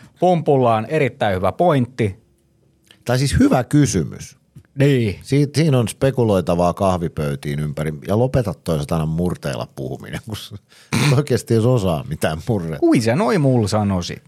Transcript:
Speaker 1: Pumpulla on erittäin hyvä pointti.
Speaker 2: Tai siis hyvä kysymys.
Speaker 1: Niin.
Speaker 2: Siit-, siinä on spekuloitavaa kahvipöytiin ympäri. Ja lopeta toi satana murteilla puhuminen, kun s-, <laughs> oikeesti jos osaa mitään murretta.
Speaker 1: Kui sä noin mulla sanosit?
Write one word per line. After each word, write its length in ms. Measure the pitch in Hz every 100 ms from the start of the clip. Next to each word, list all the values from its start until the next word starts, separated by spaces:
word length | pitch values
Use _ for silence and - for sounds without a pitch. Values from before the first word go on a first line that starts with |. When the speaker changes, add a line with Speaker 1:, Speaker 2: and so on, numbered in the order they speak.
| - _
Speaker 1:
Pumpulla 560 | 175 175 147 139 123 110
on 100 | 113
erittäin 500 | 156 131 - 110 92
hyvä 160 | 95
pointti. 680 | - 175 143 120 - 107 - _ _ _ _ _ _ _ _ -
Speaker 2:
Tai 120 | 127
siis 200 | 139 -
hyvä 240 | 277 165
kysymys. 720 | 123 147 143 95 69 - - - _ - _ 135
Speaker 1:
Niin. 400 | 139 131 110 90
Speaker 2:
Siit-, 260 | - 139 143 156
siinä 240 | 160 131
on 80 | 110
spekuloitavaa 840 | - 135 127 113 95 82 87 87
kahvipöytiin 840 | 82 98 90 82 - 73 69 76 73
ympäri. 340 | 76 69 78 76 73
Ja 100 | 104
lopeta 340 | 127 135 101
toi 260 | - - 78
satana 260 | 71 82 78
murteilla 640 | 80 90 80 - 62 - -
puhuminen, 440 | 65 - - - -
kun 120 | 104
s-, 160 | - 101 _ _ _
<laughs> 320 | - 147 143
oikeesti 360 | 147 120 -
jos 120 | 113 113
osaa 400 | 127 95 78 65
mitään 280 | 78 - 80 -
murretta. 320 | 107 82 78
Speaker 1:
Kui 220 | 339 311
sä 140 | 113 147
noin 260 | 233 202
mulla 260 | 139 127 101
sanosit? 540 | 107 101 92 87 -